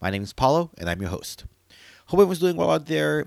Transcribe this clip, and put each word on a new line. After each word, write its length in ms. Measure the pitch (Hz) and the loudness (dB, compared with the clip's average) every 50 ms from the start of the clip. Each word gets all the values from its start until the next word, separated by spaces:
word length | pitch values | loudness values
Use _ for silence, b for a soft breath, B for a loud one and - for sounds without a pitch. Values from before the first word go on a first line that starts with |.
My 100 | 87 95 | -6 -4
name 140 | 98 98 101 | -4 -4 -6
is 80 | 101 - | -8 -2
Paulo, 400 | - 135 131 147 170 175 165 - | 0 2 4 4 2 0 -2 -8
and 140 | - 87 85 | -8 -6 -4
I'm 100 | 85 90 | -4 -4
your 100 | 101 87 | -4 -6
host. 340 | 92 - - - - - - - - _ _ B B B B B B B B | -6 -8 -10 -12 -16 -16 -18 -20 -20 _ _ B B B B B B B B
Hope 140 | - - 185 | 0 4 4
everyone's 180 | 202 175 185 156 | 4 4 4 2
doing 180 | 175 180 170 | 0 0 0
well 140 | 165 170 170 | 0 0 2
out 160 | 165 160 147 | 2 0 0
there. 360 | - 160 151 151 151 151 151 - | -2 -2 0 0 0 0 -2 -4